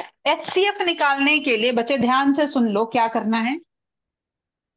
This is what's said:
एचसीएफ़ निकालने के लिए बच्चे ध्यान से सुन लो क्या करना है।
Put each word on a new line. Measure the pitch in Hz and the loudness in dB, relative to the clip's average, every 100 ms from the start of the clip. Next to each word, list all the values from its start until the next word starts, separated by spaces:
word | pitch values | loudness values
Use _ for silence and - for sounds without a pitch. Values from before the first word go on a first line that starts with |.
| - _ 277 | -10 _ -2
एचसीएफ़ | 320 - 370 403 403 | -2 -2 0 0 0
निकालने | 359 330 285 269 277 302 | -4 0 0 2 2 2
के | 285 220 | 0 0
लिए | 240 | 0
बच्चे | 240 233 277 | 0 0 0
ध्यान | 240 262 277 | 2 2 2
से | 277 285 | 2 0
सुन | 277 233 | 0 0
लो | 208 226 | 0 0
क्या | 247 226 | 0 0
करना | 226 208 226 | -2 -2 -2
है। | 226 320 - _ _ _ _ _ _ _ _ _ _ | -2 -6 -10 _ _ _ _ _ _ _ _ _ _